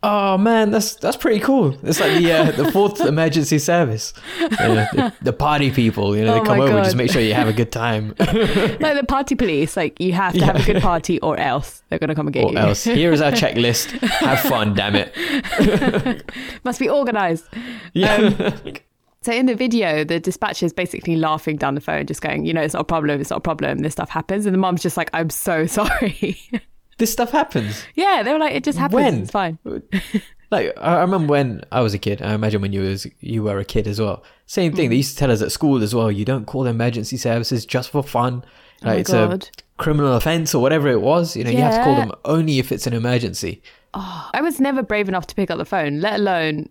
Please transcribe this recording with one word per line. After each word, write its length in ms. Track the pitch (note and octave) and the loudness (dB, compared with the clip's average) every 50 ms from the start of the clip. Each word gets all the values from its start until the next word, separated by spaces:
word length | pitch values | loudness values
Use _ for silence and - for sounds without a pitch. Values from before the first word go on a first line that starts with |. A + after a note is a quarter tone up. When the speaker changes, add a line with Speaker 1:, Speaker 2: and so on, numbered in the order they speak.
| - | 0
Speaker 1:
Oh 340 | G#3 G#3 G#3 G3 G3 F#3+ | 2 2 2 2 2 2
man, 340 | F#3 G3 A3+ A#3 A3+ A3 G#3 | 4 4 4 4 4 4 2
that's, 240 | G#3 A3 G3+ - - | 2 0 0 -2 -6
that's 200 | - - - - | -4 -4 -4 -4
pretty 240 | - - - A3 G#3+ | 0 0 2 2 2
cool. 360 | G#3 - C4+ C4+ G#3 C#3+ C3 - - | 2 2 4 4 4 2 0 -2 -4
It's 160 | - D#3+ - | -2 0 0
like 200 | G3+ - - - | 2 2 4 4
the, 120 | - E3 | 4 4
uh, 200 | E3 D#3+ D#3 D#3+ - | 4 4 4 2 2
the 180 | - - D#4+ | 2 0 2
fourth 300 | D#3 F#3+ G3+ G3+ G3+ - | 4 4 2 2 2 0
<laughs> 140 | E4 - D3+ | 0 0 2
emergency 440 | D#3 E3 E3 C#3+ E3 D3 - D#3 D3+ | 2 2 2 2 0 0 2 0 0
service. 540 | C#3 - E3+ F3 E3+ B2 A2 A2 - - - - - - - - | 2 2 2 2 2 2 0 -4 -6 -10 -12 -14 -16 -14 -4 -2
You 80 | E4 D#4 | -2 -2
know, 240 | A3+ - - - A2+ A2 A2 - - | 0 0 2 2 4 2 2 0 0
the, 200 | - C4+ A#3 - - - | 0 0 0 -2 -2 -4
the 100 | B2+ A2+ | -4 -2
party 380 | - C#3+ D3+ D3+ D3 C#3+ C3+ | 0 0 0 2 2 2 2
people, 440 | C3 C3 A#2+ A2+ G#2+ - G2+ G2 G2+ | 2 2 2 2 2 2 0 0 2
you 80 | G#2 G#2+ | 2 2
know, 100 | A2+ A#2 | 2 2
they 60 | A2+ | 2
Speaker 2:
Oh 40 | A2 | 4
Speaker 1:
come 140 | - G#2 - | 4 4 4
Speaker 2:
my 60 | C3+ | 4
Speaker 1:
over, 140 | C#3 B2+ G#2 | 4 4 4
just 100 | G2 - | 4 2
Speaker 2:
God. 60 | A2 - | 2 2
Speaker 1:
make 120 | B2+ - | 2 2
sure 120 | - - A2+ | 2 2 2
you 120 | A2 G#2 | 2 2
have 140 | A#2+ B2 A2 | 2 2 2
a 40 | G#2+ | 2
good 200 | A2+ A#2+ A2+ - | 0 0 -2 -2
time. 420 | A#2 A2+ A#2 A2+ G#2+ G#2+ G#2+ - | -4 -2 0 -2 -2 -2 -6 -2
<laughs> 20 | - | -2
Speaker 2:
Like 760 | G3 - - A3 A3+ - - G3+ - - - - D#4 D#4 D4 C#4+ | 0 2 2 2 2 2 2 2 2 0 -2 0 0 0 0 0
the 60 | C#4 - | 0 0
party 260 | C#4 C4+ C#4 - C#4 | 0 -2 0 -2 0
police, 420 | - B3 G3+ D#3 C#3 D3+ D3+ - | 0 0 0 2 0 0 0 -2
like, 220 | G3+ E3 D#3 - - | -2 -4 -4 -4 -2
you 140 | E3+ F#3 F3+ | -2 0 0
have 220 | F3+ G3 F3+ F3 | 0 0 0 2
to 100 | F#3+ D#3+ | 4 4
have 120 | F3+ F#3+ | 4 4
a 20 | - | 4
Speaker 1:
Yeah. 60 | - | 4
Speaker 2:
good 160 | - G#3 F#3+ - | 4 2 4 4
party 360 | F#3+ F3 E3 - - F3 - | 2 2 0 0 -2 -2 0
or 160 | - D#3 D3+ - | 0 -2 -2 -2
else 440 | - C#3+ B2 C#3+ C#3 - - - _ _ | -2 -2 -2 -4 -4 -8 -14 -20 _ _
they're 100 | D#3+ D#3+ | -6 -4
gonna 160 | - D3 D#3 | -2 -2 -2
come 120 | D3+ D3+ | -2 -2
and 80 | D3 C#3 | -2 0
get 100 | C3 A#2 | 0 0
Speaker 1:
Or 80 | G#2+ - | 2 2
Speaker 2:
you. 60 | - | 2
Speaker 1:
else. 260 | G#2+ G#2 G#2 G#2 - | 2 2 2 0 0
Here 260 | A#3 A#3 G#3+ D#3+ E3+ D#3+ | 0 2 2 4 4 4
is 80 | C#3+ D#3 | 4 4
our 100 | D3 F#3 | 2 2
checklist. 580 | A#3 F3+ - - A#2 A#2+ A#2+ A#2 A#2 - - - B3 | 2 0 0 2 2 2 2 2 0 -2 -6 -8 -4
Have 400 | - A3 - - E4 - C3+ - | -2 -2 0 2 2 2 2 2
fun, 340 | - - C#3 A#2 G#2+ G#2+ G2+ | 2 0 0 2 0 0 0
damn 200 | G2 G2 G#2 G2+ | 0 0 2 0
it. 160 | G2+ G2 - - - F3 E3+ - C#4 - - - - | 0 0 -2 -6 -8 -6 -4 -4 -4 -4 -4 0 2
Speaker 2:
<laughs> 1040 | - G#3 - G3+ C#4+ B3+ A3 G3+ - C4 A#3 - - - - - - - - - _ | 2 4 4 2 2 2 0 0 -2 -2 -4 -6 -8 -16 -16 -14 -14 -14 -16 -8 _
Must 140 | B3 A#3+ - | -6 -4 -2
be 100 | C4+ - | 0 0
organised. 560 | - C#4+ C#4 A#3+ A#3 A3 G3 F3 E3 D#3+ - - - A3+ A#3+ B3+ A#3+ A3 F#3+ - _ | 2 2 0 0 0 0 0 0 0 -2 -4 -10 -14 -12 -12 -12 -14 -14 -16 -6 _
Speaker 1:
Yeah. 220 | - F#3+ G#3+ G#3 | 2 4 4 4
Speaker 2:
Um, 580 | G#3 G#3 A3 G3+ - - - - - - - - - _ _ _ _ _ _ _ _ - | 6 4 4 2 2 -2 -4 -4 -6 -12 -14 -16 -16 _ _ _ _ _ _ _ _ -6
so 100 | - A#3 | -4 0
in 140 | A#3+ B3+ | 2 2
the 80 | B3+ A#3+ | 2 2
video, 500 | G#3 B3+ B3 A3+ A#3+ G#3 E3+ D#3 D3+ D3+ | 2 0 0 2 2 2 2 2 0 0
the 160 | D3 E3 E3+ | 0 -2 -2
dispatcher 460 | E3 F#3 F3 - - G#3 E3+ - - | -2 -4 -4 -2 -4 -4 -2 -2 -2
is 60 | E3+ - | -4 -2
basically 440 | - F3+ F3+ - - - - E3 | -2 -6 -6 -6 -8 -4 -2 0
laughing 400 | E3 D#3+ D#3 D#3 D#3 - - D3+ | 0 2 0 -2 -2 -2 -4 -4
down 180 | D3 C#3 C#3 C3+ | -2 -2 -2 -2
the 60 | D3 | -4
phone, 260 | - - D#3 D3 C#3+ | -4 -4 -4 -4 -4
just 160 | C#3+ D#3 - - | -6 -8 -8 -6
going, 220 | D#3 C3+ D3 D3+ | -6 -4 -4 -2
"You 80 | E3 E3 | -2 0
know, 100 | E3 D3+ | 0 0
it's 120 | D3+ - | -2 -2
not 80 | - D3+ | -4 -4
a 20 | |
problem, 360 | - E3+ E3 D3 D3 D3 C#3 | -2 -2 -2 0 0 -2 -2
it's 100 | C#3+ - | -4 -4
not 80 | - - | -6 -6
a 20 | |
problem, 380 | - F3 D#3 D3 D3 C#3 C#3 C#3+ | -4 -4 -4 -2 -2 -4 -2 -2
this 120 | D3+ D3+ - | -4 -4 -4
stuff 160 | - F3 - | -6 -8 -6
happens." 380 | - D#3+ D#3+ - G3 G#3 G#3 | -6 -6 -4 -2 -4 -2 0
And 80 | G#3 F#3 | 0 2
the 40 | F#3+ | 2
mum's 240 | F#3+ F#3 F3 E3+ - | 2 0 0 -2 -2
just 140 | F3+ - | -4 -4
like, 140 | - E3 - - | -2 -6 -4 -4
"I'm 180 | D#3+ E3 D#3+ | -4 -4 -4
so 360 | - - - - F3 D#3+ D#3+ | -4 -4 -4 -2 0 0 0
<laughs> 120 | D#3+ - - | 0 0 0
sorry." 600 | E3 - - - B3+ G#3 - - - - - - - - - A3+ - - - - _ _ _ _ | 0 0 0 0 -2 -2 -2 -4 -4 -6 -6 -8 -10 -8 -8 -8 -8 -10 -20 -20 _ _ _ _
Speaker 1:
This 140 | A#3 A3 - | -2 -2 0
stuff 180 | - A#3+ A#3 | -2 -2 0
happens? 540 | - D4+ D4 - - - A2 G#2 G#2+ - - - _ | 2 0 0 0 -2 -4 -4 -4 -8 -10 -12 -10 _
Speaker 2:
Yeah, 280 | - F4+ G4+ F#4+ C#4+ G#3+ | -2 0 2 2 2 0
they 100 | A#3 D4 | 0 0
were 60 | D#4 | 0
like, 160 | D#4 D4+ - | 0 0 -2
"It 100 | C#4 B3+ | -2 -2
just 140 | D4+ C#4+ E3+ | -2 -2 -2
happens, 160 | - C#4+ F#3+ B3+ C#4+ | -2 0 2 4 4
Speaker 1:
When? 120 | C4 E3+ A#2 F#2 | 4 2 0 -4
Speaker 2:
it's 80 | - | -4
fine." 280 | - G#3 F#3+ E3 D#3+ - _ - - - - _ - F#3+ - - - G#3 - - - - - _ - | -2 -2 -2 -2 -4 -8 _ -10 -10 -10 -8 _ -4 -4 -4 -2 -4 -6 -6 -6 -20 -20 -6 _ -2
Speaker 1:
Like, 200 | F#3 G#2 E2 - - | 0 0 -2 -4 -2
I, 160 | - D#3 F3 | 0 2 2
I 40 | E3 | 4
remember 320 | E3+ F3+ G3 F#3+ D#3+ D3 D3 | 2 2 2 0 2 2 2
when 300 | C#3+ C#3 B2 A2 D2+ - _ - | 2 2 0 -4 -8 -10 _ -2
I 80 | B2 | 0
was 120 | B2 A2 G2+ | 0 0 0
a 60 | G2+ | -2
kid, 240 | - G#2+ G2+ - - | -2 -2 -4 -2 -2
I 100 | G2+ G#2+ | -2 -2
imagine 280 | G#2+ G#2+ A2 G#2+ G#2 G2+ | 0 0 0 0 0 -2
when 100 | G2 G2 | -2 -2
you 100 | G2 F#2+ | -2 -2
was, 220 | F#2+ G2 G2 - - _ _ | -2 -2 -4 -8 -12 _ _
you 240 | - A#2+ A2+ A2+ G#2 | -10 -6 -4 -2 -2
were 160 | G#2+ G2+ G2 | -2 -2 -2
a 60 | G2 | -4
kid 240 | - - A2+ G#2 G#2+ | -2 -2 -2 -2 -2
as 120 | G#2 G2+ | -2 -2
well. 220 | G#2+ G2+ F#2 - - - _ _ _ | -2 -2 -4 -6 -10 -20 _ _ _
Same 260 | _ - - F#3 E3 C#3 | _ -2 0 0 0 0
thing, 140 | - D#3+ | 0 0
Speaker 2:
Mm. 40 | - | 2
Speaker 1:
they 60 | A2+ | 2
used 180 | B2+ C#3 C#3 - | 2 0 -2 -2
to 40 | - | -2
tell 140 | C#3+ C3+ A#2 | 0 0 2
us 100 | G#2 G#2+ | 0 0
at 80 | - | -4
school 320 | - - D#3+ D3+ C#3 B2+ A2 | -2 0 2 2 2 2 2
as 100 | G2+ A#2 | 0 0
well, 160 | A#2+ A2+ A2 G#2 | 0 0 0 0
"You 120 | G2+ G#2 | -2 -2
don't 220 | A2 C3 C3 G#2+ | -2 -2 -4 -4
call 160 | - - B2+ C3+ | -6 -6 -4 -2
the 80 | B2 | -2
emergency 460 | A2+ A2+ A#2 B2 A#2 A#2 G#2+ - - | 0 0 0 -2 -2 -2 -6 -6 -8
services 500 | A#2+ - B2+ A2+ A#2+ A2+ - B2+ A#2 A2 | -4 -2 0 0 0 0 -2 -4 -4 -4
just 240 | - - B2+ B2 - | -2 -4 -4 -4 -2
for 120 | - D3+ C3+ | -4 -4 -4
fun." 400 | - - B2 A#2+ B2 B2 B2 - - _ - - - _ _ - | -2 -2 0 0 0 -2 -6 -10 -14 _ -20 -20 -20 _ _ -4
Speaker 2:
Oh 40 | |
my 40 | - A2 | -2 0
Speaker 1:
Like, 80 | F#2 | 0
it's 100 | F#2 - | 0 2
Speaker 2:
God. 380 | - A2+ - - F3+ F#3+ - - - - | 2 2 4 2 0 -4 -6 -10 -20 -20
Speaker 1:
a 240 | - _ _ - - | -20 _ _ -6 -2
criminal 320 | D#3+ D3+ D3 D3 C#3 B2+ | 0 0 2 2 2 2
offence 400 | A#2 - D#3+ E3 E3 D#3+ D3 - | 2 2 0 0 0 -2 0 0
or 80 | C#3 A#2+ | 2 2
whatever 260 | C3+ D#3 D#3+ D3 C#3+ | 4 2 2 2 2
it 120 | B2 A2 | 2 2
was, 340 | F#2+ B2 D3+ F3 E3+ E3 - | 4 4 2 2 2 0 -2
you 80 | A#2+ G2+ | -4 -2
know, 80 | A#2 | 0
you 60 | A#2+ B3 B3 | 2 2 4
have 120 | A#3+ A3 | 4 2
to 80 | A3+ A#3+ | 2 4
call 120 | C4 - | 4 4
Speaker 2:
Yeah. 60 | - - | 2 2
Speaker 1:
them 80 | G#2+ - - _ | -2 -6 -8 _
only 320 | - D3+ E3 D#3+ D#3 D3 C3 | 0 0 2 2 2 2 0
if 100 | B2+ - | 0 0
it's 160 | - - - | -4 -4 -2
an 60 | C3 A#2+ | -2 -2
emergency. 680 | A#2 A2 B2 B2 B2 B2 G2+ F2 - - F2+ G2 - _ - - _ _ _ - | -2 0 0 0 0 0 -2 -6 -4 -6 -8 -8 -8 _ -20 -20 _ _ _ -12
Speaker 2:
Oh, 360 | G3 F#3+ F#3+ F3+ E3 - - - | -12 -10 -10 -12 -14 -12 -6 -4
I 80 | A3+ D4 | -2 -2
was 180 | E4+ D4 - | -2 0 0
never 220 | C4+ C#4 C#4 C4 A#3+ | 0 0 2 -2 -2
brave 260 | F#3+ G#3+ G#3 G#3 F#3+ | -2 -2 -2 0 0
enough 180 | F#3+ F#3 D#3+ - | -2 -4 -4 -4
to 60 | - | -4
pick 160 | - G3 F3 | -4 -2 -2
up 60 | F3 E3 | -2 -6
the 60 | E3+ | -4
phone, 360 | - - F#3+ D#3 D3 C#3+ D3 E3+ | -2 -2 -2 0 0 -2 -2 -2
let 180 | G#3+ G#3+ G3+ | -2 0 0
alone 480 | G#3 G3+ F#3 E3+ D#3+ D#3 D3+ D3+ D#3 - | 0 0 2 0 0 -2 -2 -4 -8 -10